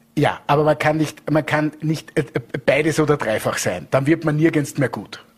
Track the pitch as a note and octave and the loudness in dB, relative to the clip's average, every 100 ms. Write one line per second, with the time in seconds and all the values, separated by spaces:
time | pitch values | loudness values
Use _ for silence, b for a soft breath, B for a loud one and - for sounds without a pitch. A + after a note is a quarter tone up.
0 | _ - C3+ F2+ - D3 D3+ D3+ D3+ D#3 | _ 0 0 0 0 2 2 2 2 0
1 | D3 - - D#3 D3 D3+ D3+ - D#3 D#3 | -2 -4 -2 0 0 0 -2 -4 -4 -4
2 | - - C#3 D3 - D3 - C#3 D#3+ D3+ | -4 -4 -4 -6 -6 -6 0 2 2 0
3 | D3+ D3 A2 G#2+ A#2 - A#2 F2+ D2 C3 | 2 2 0 -2 -2 -4 -4 -6 -2 0
4 | C3 D#3+ D#3 D3+ E3 D3+ C#3 - B2+ - | 2 0 2 2 2 2 -2 -2 -4 -4
5 | F#2+ - - | -12 -16 -20